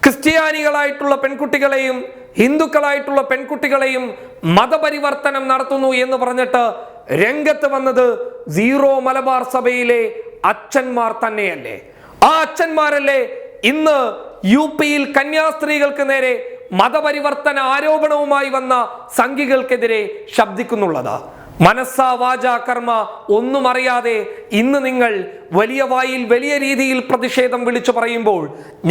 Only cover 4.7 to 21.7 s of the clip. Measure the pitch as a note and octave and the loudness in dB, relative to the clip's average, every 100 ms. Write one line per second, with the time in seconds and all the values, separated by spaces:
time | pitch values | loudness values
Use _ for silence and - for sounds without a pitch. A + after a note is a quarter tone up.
4.7 | D#4 D#4 D4 C#4+ C#4+ C#4+ C#4 C4 C4 C4+ | 2 0 0 -2 0 -2 -2 0 0 0
5.7 | C4+ C4 B3+ B3+ C4 B3+ B3 B3+ B3 A#3 | 0 2 2 0 0 -2 0 0 2 0
6.7 | - - - - C#3+ G#3 D4 D4+ D4 C#4+ | -2 -14 -20 -4 0 2 2 0 0 0
7.7 | C4+ C4 B3 B3 A#3+ - - - D#3 A3+ | 0 0 2 2 0 -6 -12 -6 0 2
8.7 | C#4 C#4 C4+ C4 C4 C4 B3+ B3 B3+ B3 | 4 4 2 0 -2 0 -2 0 0 0
9.7 | B3 A#3+ A#3+ A3 - - - F3+ A3 - | 0 2 2 0 -6 -16 -2 -2 -2 -2
10.7 | C#4 B3+ B3 A3+ A3 A3+ G#3+ G3+ D#3+ A#2+ | -2 -2 -2 -2 -2 -4 -2 -4 -4 -10
11.7 | G#2 - - - - B3+ D#4+ D#4 D#4 E4 | -14 -18 -20 -20 2 4 4 0 -2 0
12.7 | D#4 D4+ D4 C#4 C#4 A#3+ - - - G#3+ | 2 2 2 2 0 -2 -8 -16 -2 0
13.7 | D4+ D#4 C#4+ B3+ - - - F#3 B3 D4+ | 2 2 2 0 -4 -14 -6 2 2 2
14.7 | D4+ D4+ D4 C#4 C#4 C#4+ D#4 D#4 - D4 | -2 0 0 -2 -2 -2 0 0 -2 -4
15.7 | D4+ C#4+ C#4+ C4+ C4+ B3+ A#3+ - - - | 0 0 0 -2 0 0 -2 -6 -14 -8
16.7 | F#3 A#3+ D4+ D4+ D4 C#4+ C#4+ D4 C#4 C4 | 0 2 2 -2 -2 -2 -2 -2 0 0
17.7 | C#4 D4+ D#4 D4+ D4 D4 C#4 C#4 C4 B3+ | 0 2 2 2 0 2 0 0 -4 0
18.7 | B3+ A#3 - - - A#3+ C4+ C#4 C4+ B3+ | 0 0 -6 -8 0 0 0 0 0 0
19.7 | B3 A3+ A3+ G3+ - - - G#3+ G3 A#3 | -2 0 -2 -4 -8 -6 0 0 0 -4
20.7 | A3+ G3 D#3 B2 A2+ - - - - E3+ | -2 0 -2 -4 -8 -10 -20 -20 4 6